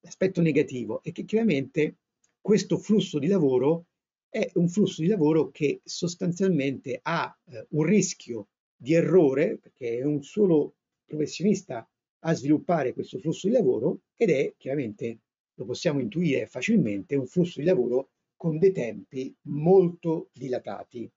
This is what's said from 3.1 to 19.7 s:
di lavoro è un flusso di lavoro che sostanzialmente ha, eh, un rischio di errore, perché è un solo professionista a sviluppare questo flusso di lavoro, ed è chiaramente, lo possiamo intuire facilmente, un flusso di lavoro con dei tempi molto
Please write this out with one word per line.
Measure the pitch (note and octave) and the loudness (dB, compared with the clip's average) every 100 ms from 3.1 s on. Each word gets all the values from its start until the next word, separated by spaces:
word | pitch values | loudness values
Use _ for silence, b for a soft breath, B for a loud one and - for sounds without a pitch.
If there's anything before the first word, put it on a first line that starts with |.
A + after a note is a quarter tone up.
| D3+ | -4
di | C#3 | 0
lavoro | G3 C#3+ B2+ C3+ E3+ - _ _ _ _ | 2 4 4 2 0 -4 _ _ _ _
è | A3 G#3 | -6 -2
un | - F3 | 0 0
flusso | G#3 F#3+ F3 | 2 0 0
di | E3 | 0
lavoro | G#3+ D3+ D#3+ C3 | 2 2 2 0
che | - D3 - | -2 -2 -2
sostanzialmente | - - F3 - F#3 E3+ G3 E3 C3+ C3 - B2 | -8 -6 -6 -4 -4 -2 0 0 0 -4 -8 -8
ha, | - E3 B2 - _ | -4 -4 -4 -10 _
eh, | A#2 - | -18 -6
un | D3 | -2
rischio | D3+ G#3+ F3+ - - A#2 G2+ _ _ _ | 4 4 2 -4 -12 -12 -12 _ _ _
di | A#2 | 0
errore, | E3 D3 F3 D3+ C3 F3+ A3 | 2 6 6 6 4 -2 -2
perché | - _ A#2+ A#2 | -12 _ -6 -4
è | |
un | C#3 D3 | -2 -4
solo | C#3+ - G3+ D#3+ D3+ _ _ _ | -4 0 4 4 2 _ _ _
professionista | _ D3+ D3 - F3+ F#3 - B2 - _ _ _ | _ -6 -6 -2 0 0 -4 -12 -12 _ _ _
a | E3 | -4
sviluppare | D3 B2 D3+ - E3+ C3 | -2 2 0 2 0 0
questo | - - B2+ | -4 -10 -6
flusso | D#3 D3+ F#3+ | -6 -4 0
di | |
lavoro, | B3 D#3+ A#2 C3+ - _ _ | 2 2 2 0 -4 _ _
ed | A3 | 0
è | C#3 D3+ - | 2 0 -4
chiaramente, | C3+ C#3+ A#2+ G#2 A#2+ A2+ _ _ _ | -6 -4 -4 -6 -10 -10 _ _ _
lo | _ | _
possiamo | G#2 A#2 F3 C#3+ | -10 -4 -2 -2
intuire | B2 D3+ F3 B2+ G#2+ | -2 -2 0 0 -4
facilmente, | C3 D3+ A3 B2 G2+ F#2+ | -6 0 2 2 -2 -4
un | C#3+ B2+ | -4 -2
flusso | F3 F3 - | -2 -2 -2
di | D3 | 0
lavoro | F#3+ A#2 B2 C3+ _ _ _ | 0 2 -2 -4 _ _ _
con | E3+ D#3 | -4 2
dei | F#3+ | 2
tempi | F#3 A#2+ G#2+ - C#3 C3 - | 2 -6 -8 -12 -10 -10 -12
molto | D3 D3 D#3 | -8 -2 4